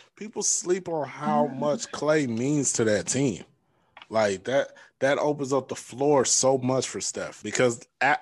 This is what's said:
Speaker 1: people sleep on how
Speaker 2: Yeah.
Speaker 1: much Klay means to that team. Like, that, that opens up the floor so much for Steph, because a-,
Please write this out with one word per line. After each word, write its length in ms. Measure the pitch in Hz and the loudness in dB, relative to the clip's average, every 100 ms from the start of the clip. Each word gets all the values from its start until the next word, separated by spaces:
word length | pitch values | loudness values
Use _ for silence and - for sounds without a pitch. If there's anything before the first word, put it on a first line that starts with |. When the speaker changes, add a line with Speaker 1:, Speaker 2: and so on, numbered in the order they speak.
| - - | -20 -16
Speaker 1:
people 260 | 214 233 | -12 -6
sleep 460 | 196 - 170 185 175 | -2 -2 -2 -2 -2
on 200 | 165 135 | -6 -6
how 380 | - 151 147 147 | -6 -2 0 0
Speaker 2:
Yeah. 140 | 135 | 0
Speaker 1:
much 320 | 147 135 - | -2 -2 -6
Klay 360 | - 147 156 135 | -4 0 2 0
means 420 | 113 131 147 127 | -2 0 0 0
to 120 | - 113 | 0 2
that 220 | 104 82 | 2 0
team. 360 | 127 139 87 - _ _ _ _ - - | 0 0 -2 -8 _ _ _ _ -20 -6
Like, 340 | 110 104 95 104 | 0 2 0 0
that, 240 | 139 135 - - - | 0 0 -6 -20 -2
that 180 | 135 143 | 0 2
opens 320 | 147 143 131 | 0 -2 -2
up 160 | 135 131 | -2 -2
the 80 | - | -8
floor 480 | - 117 143 143 117 | -10 -2 4 4 4
so 320 | - 131 135 | 4 4 2
much 300 | 127 131 - | 2 0 -2
for 140 | 101 | -6
Steph, 420 | - - 139 - | -6 -6 -8 -10
because 420 | 107 104 127 117 - - | -4 2 2 2 -8 -2
a-, 180 | 131 147 | 0 2